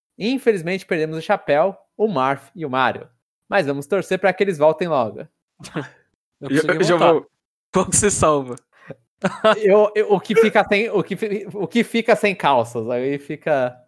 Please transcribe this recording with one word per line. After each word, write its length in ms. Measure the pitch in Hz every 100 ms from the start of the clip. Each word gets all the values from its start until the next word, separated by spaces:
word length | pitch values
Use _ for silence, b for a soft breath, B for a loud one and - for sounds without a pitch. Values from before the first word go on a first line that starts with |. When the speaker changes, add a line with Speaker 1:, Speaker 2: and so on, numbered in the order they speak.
| _ -
Speaker 1:
Infelizmente 720 | 196 262 - 208 160 190 -
perdemos 300 | 175 156 160
o 40 |
Chapéu, 540 | 160 196 - 143 180 190 _ -
o 100 | 220
Marth 440 | 160 131 135 -
e 100 | -
o 60 | 151
Mario. 380 | 127 123 101 - _ _ _ _
Mas 180 | 196 143
vamos 200 | 139 139
torcer 320 | 196 165 185
pra 120 | 196
que 120 | 185
eles 120 | 196 160
voltem 280 | 151 160 180
logo." 400 | 147 110 104 - _ _ _
Speaker 2:
<laughs> 400 | - 165 139 - _ _ _ _
Eu 100 | 139
Speaker 3:
Já, 80 | 135
Speaker 2:
consegui 220 | 156 160
Speaker 3:
já 120 | 170 175
Speaker 2:
voltar. 160 | 160
Speaker 3:
vou. 120 | - - _ _ _ _
Qual 140 | 190 185
que 60 | -
você 140 | 208
salva? 440 | - 170 147 131 120 _ B B - _ _ 190 - 220 214
Speaker 1:
Eu, 300 | 214 202 208 214
eu, 160 | 208
o 80 | 196
que 160 | - 220
fica 280 | 220 214 196
sem, 200 | 202 220
o 140 | 202
que 140 | - 185
fi-, 300 | 220 202 202
o 140 | 208 175
que 160 | 240
fica 320 | 220 233 226
sem 200 | 220 202
calças, 540 | 190 156 131 113 123 110
aí 300 | 123 131 143
fica 580 | 143 151 - 143 123 123